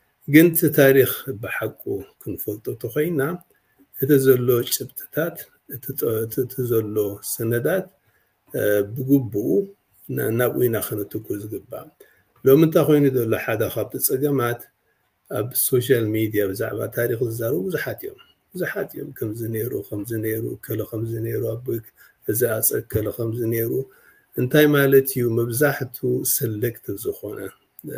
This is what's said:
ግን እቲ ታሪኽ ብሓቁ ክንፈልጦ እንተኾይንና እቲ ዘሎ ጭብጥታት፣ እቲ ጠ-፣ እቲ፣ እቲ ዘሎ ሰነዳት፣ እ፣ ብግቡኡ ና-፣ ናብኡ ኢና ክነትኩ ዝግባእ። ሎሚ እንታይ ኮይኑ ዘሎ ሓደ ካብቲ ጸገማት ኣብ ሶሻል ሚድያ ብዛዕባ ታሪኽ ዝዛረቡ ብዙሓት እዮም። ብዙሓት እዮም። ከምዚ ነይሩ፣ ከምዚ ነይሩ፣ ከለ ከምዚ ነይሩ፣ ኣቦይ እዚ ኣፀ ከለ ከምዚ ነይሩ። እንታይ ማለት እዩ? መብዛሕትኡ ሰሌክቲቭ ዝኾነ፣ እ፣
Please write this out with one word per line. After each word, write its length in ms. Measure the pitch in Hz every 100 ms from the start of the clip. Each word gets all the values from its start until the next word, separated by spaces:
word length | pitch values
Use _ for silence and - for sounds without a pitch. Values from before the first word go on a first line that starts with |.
| _ _ -
ግን 180 | 147 170
እቲ 140 | 165 151
ታሪኽ 380 | 151 135 135 123 - -
ብሓቁ 480 | 104 101 - 110 - - 98 98 _
ክንፈልጦ 480 | - - - 107 -
እንተኾይንና 540 | 117 110 147 160 160 139 180 _ _ _ _ _ -
እቲ 100 | 135 143
ዘሎ 280 | 131 127 123 120 120
ጭብጥታት፣ 680 | - 120 - - - 165 165 - _ -
እቲ 140 | 120 -
ጠ-፣ 240 | - 117 110
እቲ፣ 160 | 113 131
እቲ 140 | 123 - 120
ዘሎ 300 | 113 107 107 104 101 -
ሰነዳት፣ 600 | - 113 120 135 185 175 _ _ _ _ _ _
እ፣ 80 | 123 104 104 101
ብግቡኡ 580 | 120 131 139 113 101 120 196 196 - _ _ -
ና-፣ 200 | 127 113
ናብኡ 280 | 113 123 -
ኢና 160 | 123 110
ክነትኩ 460 | - 107 101 110 113 101
ዝግባእ። 500 | 104 101 - - - - - _ _ _
ሎሚ 160 | 131 143
እንታይ 240 | 160 165
ኮይኑ 200 | 156 147 139
ዘሎ 200 | 127 113 107
ሓደ 260 | - 107 104
ካብቲ 240 | 113 104 127
ጸገማት 580 | - 131 147 139 120 117 - _ _ _ _ _ -
ኣብ 180 | 117 117 -
ሶሻል 460 | - 127 120 123 110
ሚድያ 360 | 110 110 104 98
ብዛዕባ 340 | 107 110 107 113
ታሪኽ 300 | 120 120 117
ዝዛረቡ 340 | 120 113 113 156
ብዙሓት 380 | 190 - - -
እዮም። 180 | - - _ _ _
ብዙሓት 420 | 180 175 - -
እዮም። 200 | - 143
ከምዚ 280 | 135 110 110 113
ነይሩ፣ 220 | 110 113 -
ከምዚ 260 | - 104 104 113
ነይሩ፣ 240 | 110 110 120 113
ከለ 220 | - 110 101
ከምዚ 260 | 110 113 113
ነይሩ፣ 220 | 113 113 113
ኣቦይ 320 | 117 127 117 - _ - _ -
እዚ 120 | 107 120
ኣፀ 200 | 110 - 117 -
ከለ 200 | 110 107
ከምዚ 280 | - 113 117 113
ነይሩ። 260 | 113 113 127 135 _ _ _ _ -
እንታይ 300 | 123 156 151
ማለት 420 | 143 139 135 131
እዩ? 160 | 127 120
መብዛሕትኡ 680 | 113 120 117 147 - 120 - 127 127 -
ሰሌክቲቭ 680 | - 117 107 117 - - 98
ዝኾነ፣ 380 | - - 104 104 98 - _ -
እ፣ 120 | -